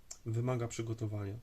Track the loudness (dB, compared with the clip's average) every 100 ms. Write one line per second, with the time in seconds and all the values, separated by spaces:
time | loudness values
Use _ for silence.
0 | -16 -8 0 2 4 2 0 0 -2 0
1 | 0 0 -2 -4